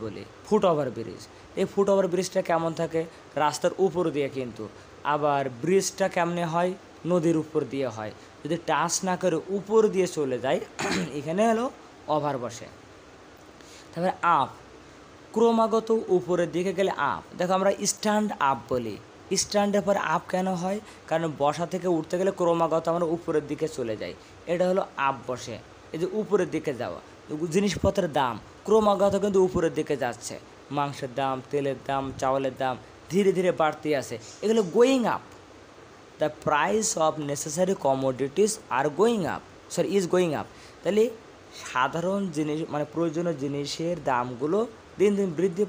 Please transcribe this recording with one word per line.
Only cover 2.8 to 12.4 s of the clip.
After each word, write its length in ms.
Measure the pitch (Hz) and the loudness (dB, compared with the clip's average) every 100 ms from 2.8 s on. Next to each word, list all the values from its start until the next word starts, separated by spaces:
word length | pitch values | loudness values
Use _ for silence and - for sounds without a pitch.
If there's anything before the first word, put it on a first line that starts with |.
| 165 165 170 - - 143 | -2 -2 -4 -10 -10 0
রাস্তার 360 | 147 143 180 - | 0 2 -2 2
উপর 320 | 185 160 165 | 0 2 0
দিয়ে 200 | 143 139 | 0 -2
কিন্তু। 400 | 131 123 107 104 - - - | -4 -8 -8 -12 -14 -20 -8
আবার 460 | - 147 147 139 135 | -2 0 2 2 -2
ব্রিজটা 580 | 120 156 190 185 - 190 | -4 2 2 2 -2 -2
কেমনে 380 | 185 170 175 170 | 0 0 0 -2
হয়? 280 | 165 180 190 - - 160 | 0 0 -2 -14 -8 0
নদীর 300 | 180 165 160 | 2 4 2
উপর 260 | 151 151 131 | 0 -4 -2
দিয়ে 180 | 135 127 | -4 -4
হয়। 240 | 110 107 - - - 151 | -4 -10 -12 -20 -14 -6
যদি 120 | 170 - | -4 0
টাচ 340 | 143 165 - | 0 2 -2
না 120 | 190 180 | -2 0
করে 200 | 185 160 | 0 0
উপর 520 | - 196 170 220 214 | -2 -6 2 4 4
দিয়ে 200 | 180 175 | 4 0
চলে 320 | 160 139 123 | 0 -2 0
যায়, 200 | 127 175 - - - | 0 -2 -2 -8 -4
<clears throat> 260 | 196 165 | -2 -2
এখানে 360 | 143 139 180 226 | -6 -4 2 2
হলো 220 | 220 254 - - - - | 2 -2 -8 -20 -16 -2
ওভার 300 | 151 147 | 0 0
বসে। 280 | 135 | -2